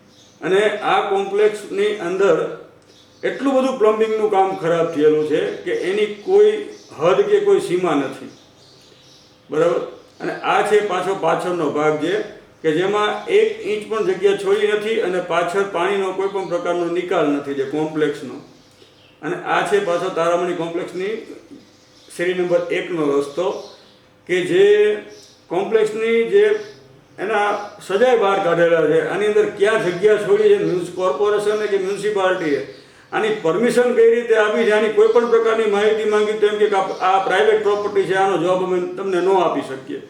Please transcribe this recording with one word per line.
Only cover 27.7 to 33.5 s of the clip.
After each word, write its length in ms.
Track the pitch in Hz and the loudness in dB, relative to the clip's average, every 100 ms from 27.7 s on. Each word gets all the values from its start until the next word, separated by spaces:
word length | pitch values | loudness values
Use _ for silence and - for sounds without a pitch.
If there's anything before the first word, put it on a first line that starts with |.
| - - | -14 -4
સજાએ 300 | 190 247 233 | 2 4 4
બહાર 280 | 196 190 | 2 2
કાઢેલા 420 | 175 165 170 165 151 | 0 2 4 4 4
છે. 220 | 160 156 | 2 0
આની 180 | 180 208 | 0 2
અંદર 240 | 208 - | 2 2
ક્યાં 340 | 165 202 220 | 2 2 2
જગ્યા 320 | 175 175 208 208 | 0 0 2 2
છોડી 260 | 180 202 | 4 2
છે 220 | 214 202 | 4 4
મ્યુનિસ-, 280 | 165 180 - | 2 -2 -4
કોર્પોરેશને 720 | - 185 208 208 208 208 214 208 | -4 -2 0 0 0 0 -2 0
કે 120 | 196 | -2
મ્યુનિસિપાલિટીએ, 960 | 185 202 208 202 185 175 160 139 - - - - _ | -2 -4 -4 0 0 0 0 -2 -4 -14 -20 -20 _
આની 160 | 165 214 - | -4 -2 -2
પરમિશન 520 | 160 | -2